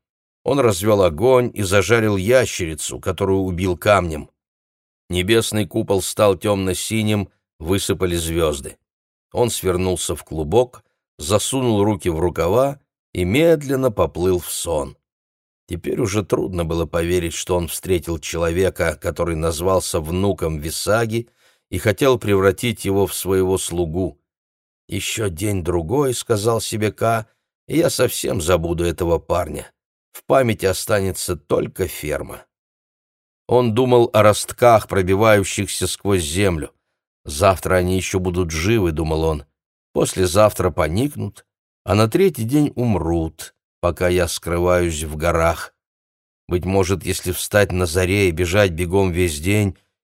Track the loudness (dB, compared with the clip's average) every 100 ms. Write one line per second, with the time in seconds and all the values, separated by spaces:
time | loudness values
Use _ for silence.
0 | _ _ _ _ -2 2 2 2 2 4
1 | 4 4 4 4 2 -2 0 2 4 2
2 | 2 0 2 2 2 -2 -6 -6 -8 -8
3 | -6 -2 0 0 0 -2 -2 0 4 4
4 | 2 -4 -12 _ _ _ _ _ _ _
5 | -6 -2 2 2 2 -2 -2 -2 0 -2
6 | -2 2 2 2 0 0 -2 -4 -4 -2
7 | 0 0 -2 _ _ -10 -2 -2 0 -2
8 | 0 -2 -2 0 0 -2 -8 -18 _ _
9 | _ _ _ -2 -2 -2 -2 0 0 -2
10 | -4 -8 -8 -8 0 0 0 -4 _ _
11 | _ -10 -2 -2 0 -2 0 2 2 0
12 | -2 -2 -2 0 0 2 0 -2 _ _
13 | _ -4 0 2 4 2 0 0 0 0
14 | -2 0 0 0 -2 -8 -4 -4 -6 -12
15 | _ _ _ _ _ _ -12 -10 -6 -4
16 | -2 -2 -2 -2 -2 -4 -4 -4 -2 -4
17 | -2 -2 -2 -6 -4 -2 -2 -6 -4 -4
18 | -2 -8 -6 -4 -2 0 -2 0 -4 -4
19 | -6 -4 -4 -2 -4 -2 0 0 0 -4
20 | -4 -2 -2 -2 -4 -4 -6 -6 -2 0
21 | 0 -4 -8 _ _ _ _ -4 -2 2
22 | 2 2 2 2 4 2 -2 -2 -2 0
23 | 0 -2 -2 0 2 0 -2 -4 -2 -2
24 | -4 -6 _ _ _ _ _ _ -10 -8
25 | -6 -4 -4 -2 -2 -2 -2 -2 0 0
26 | 0 -2 -2 0 0 -2 -2 -2 -2 0
27 | 0 0 -4 _ _ _ -4 0 0 2
28 | 0 -2 -4 -2 0 0 0 -2 -2 0
29 | 0 0 0 -4 -4 -8 -14 _ _ _
30 | _ -10 0 2 2 0 0 -2 -2 0
31 | 0 -4 -6 -6 -2 -2 -2 -4 -6 -6
32 | -6 -6 -8 -16 -20 _ _ _ _ _
33 | _ _ _ _ 0 2 2 2 4 6
34 | 6 6 4 4 -2 2 6 6 4 0
35 | 2 4 6 4 2 -2 -4 -4 -4 -4
36 | 0 0 0 0 0 0 -6 _ _ _
37 | _ _ -12 2 2 2 2 2 2 0
38 | 0 -2 -2 -2 -2 -2 0 2 2 0
39 | -2 0 0 -2 -8 _ _ _ _ -2
40 | -2 0 0 4 4 4 -2 0 -2 0
41 | -2 -4 -10 -10 _ _ _ _ -2 2
42 | 2 4 2 0 0 0 0 0 0 0
43 | 0 -2 -2 -8 -20 _ _ _ -2 0
44 | 0 2 0 -4 -4 -2 2 2 0 -2
45 | -6 -4 0 2 0 -2 -8 _ _ _
46 | _ _ _ _ -6 -4 0 0 2 0
47 | -4 -6 -6 -8 0 2 2 0 -2 0
48 | 2 2 2 2 0 2 2 2 0 2
49 | 2 2 0 0 0 0 0 -4 _ _